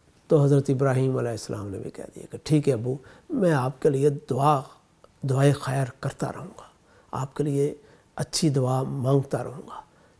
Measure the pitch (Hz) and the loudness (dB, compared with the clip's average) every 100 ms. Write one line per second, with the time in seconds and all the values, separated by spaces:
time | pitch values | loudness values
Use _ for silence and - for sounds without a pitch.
0 | _ _ - 156 143 143 135 131 139 127 | _ _ 2 4 6 4 2 0 2 2
1 | 131 127 120 110 - 110 101 95 - - | 0 0 -4 -6 -8 -10 -8 -10 -10 -14
2 | - - - - - 151 143 113 123 143 | -16 -18 -16 -12 0 2 2 0 -2 -6
3 | - - - 277 180 143 127 - 160 135 | -10 -20 -8 0 2 2 0 0 0 2
4 | 147 143 - 127 147 139 - - _ _ | 2 0 -4 0 2 2 -2 -16 _ _
5 | _ _ 135 131 143 131 131 135 127 - | _ _ -2 4 4 4 0 -2 -4 -6
6 | 139 - - - 185 - - _ _ _ | -8 -6 -8 -8 -14 -18 -20 _ _ _
7 | _ - 139 - 147 139 143 - - _ | _ -8 -6 -4 -2 0 0 -4 -16 _
8 | _ - - - 160 135 127 131 135 139 | _ -10 -6 0 2 2 2 0 -2 -2
9 | 127 139 139 - - 135 - - - _ | 2 2 2 -4 -6 -12 -16 -18 -18 _
10 | _ | _